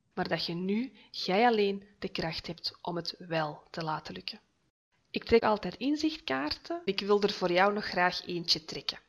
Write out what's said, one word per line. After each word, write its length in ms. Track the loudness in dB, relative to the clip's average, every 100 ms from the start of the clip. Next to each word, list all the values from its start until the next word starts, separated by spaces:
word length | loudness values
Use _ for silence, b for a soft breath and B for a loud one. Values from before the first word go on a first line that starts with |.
| _
maar 140 | -6 -2
dat 180 | -2 -2
je 80 |
nu, 380 | -4 0 0 -2 B B
jij 360 | -8 0 4 6
alleen, 360 | 6 2 0 -10 _
de 100 | -8
kracht 380 | -4 -4 -6 -10
hebt 300 | -8 -8 -8
om 140 | -6 -4
het 200 | -6 -10
wel 460 | -4 -2 -2 -6 -12
te 140 | -6
laten 300 | -4 -4 -6
lukken. 260 | -10 -10 -12 _ _ _ _ _ _ _
Ik 140 | -8
trek 200 | 4 4
altijd 320 | 6 0 -2 -4
inzichtkaarten. 1040 | -2 0 0 -4 -4 -2 -2 -6 -8 -6 -4
Ik 140 | -2
wil 220 | 2 4
er 120 | 4
voor 180 | 2 2
jou 220 | 4 4
nog 120 | 2 -2
graag 400 | 2 2 0 -6
eentje 400 | -6 0 0 0
trekken. 340 | -8 -8 -10